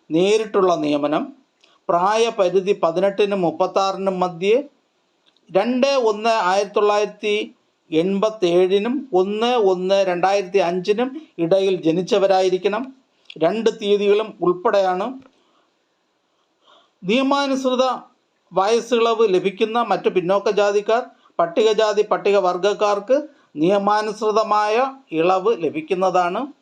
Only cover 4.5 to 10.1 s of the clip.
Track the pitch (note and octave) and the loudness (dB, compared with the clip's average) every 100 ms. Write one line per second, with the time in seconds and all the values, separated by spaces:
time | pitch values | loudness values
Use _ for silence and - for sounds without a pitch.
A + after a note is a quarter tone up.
4.5 | A#3+ C#4+ _ _ _ _ _ _ _ _ | 0 -2 _ _ _ _ _ _ _ _
5.5 | E3+ A3+ B3+ C#4 C#4 A3+ G#3 A3+ A3+ F3+ | -2 0 0 2 2 0 0 0 0 2
6.5 | G3 G#3 A3 G#3 G#3 G#3 - G#3+ G#3 - | 0 0 0 2 2 -2 -4 -2 -2 -4
7.5 | _ _ _ - D#3+ F#3 G3 G#3+ A3 F3 | _ _ _ -4 0 0 0 0 0 0
8.5 | F3 F#3 G3+ A3 C4+ - F#3 F#3+ G#3+ A#3+ | 2 2 2 0 -6 -2 0 0 0 0
9.5 | B3 F#3+ F3+ F#3 G3 F#3+ | 2 2 0 0 0 0